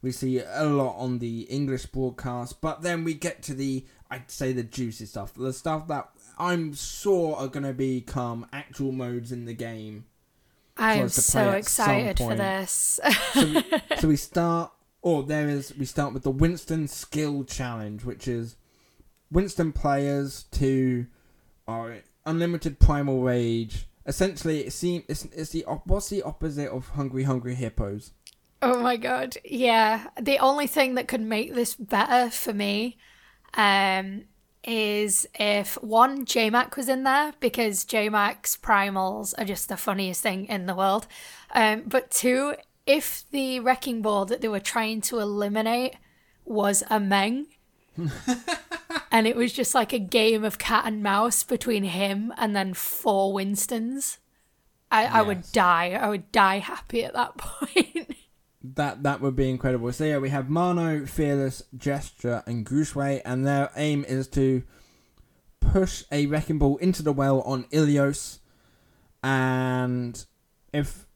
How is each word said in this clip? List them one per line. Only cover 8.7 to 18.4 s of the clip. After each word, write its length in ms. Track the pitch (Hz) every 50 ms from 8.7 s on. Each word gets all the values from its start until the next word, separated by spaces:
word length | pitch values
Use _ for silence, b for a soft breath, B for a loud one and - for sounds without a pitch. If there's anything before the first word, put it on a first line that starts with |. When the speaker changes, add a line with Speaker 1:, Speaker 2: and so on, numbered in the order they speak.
| - - 139 135
Speaker 1:
modes 400 | 131 131 127 120 123 120 117 117
in 140 | 127 120 117
the 80 | 117 117
game 520 | 117 120 113 113 110 107 107 107 107 123 _ _ _ _ _ _ _ _ _ _ _ _ _ _
Speaker 2:
I 200 | - 220 220 220
Speaker 1:
for 40 | -
Speaker 2:
am 40 | 127 120
Speaker 1:
us 80 | -
to 60 | -
Speaker 2:
so 100 | - - - - 214
Speaker 1:
play 140 | 202 196 196
at 60 | 214
some 200 | - - - 226 208
Speaker 2:
excited 280 | 202 202 - 208 190 -
for 60 | - -
Speaker 1:
point. 100 | 110 -
Speaker 2:
this. 600 | 202 190 190 190 190 180 - - - - - - -
<laughs> 300 | 294 220 - - - -
Speaker 1:
So 120 | 269 262
we, 180 | 311 302 320 - - - 302 - - 311 -
so 100 | - 160
we 80 | 151
start, 560 | 139 - - - 175 170 170 165 170 170 - _ _ _ _ _ _ -
oh, 180 | 175 165 147
there 260 | 135 139 151 151 151 147
is, 280 | 147 143 135 - - 147
we 80 | 139
start 280 | 127 - - 143 139 117
with 100 | 135 -
the 80 | 135
Winston 560 | 135 135 156 165 175 165 - - 165 160 156 143
Skill 560 | - - - - - 151 151 147 143 139 135
Challenge, 600 | - - - 131 123 117 113 107 104 107 110 117
which 220 | 123 117 - - 131
is 280 | 120 117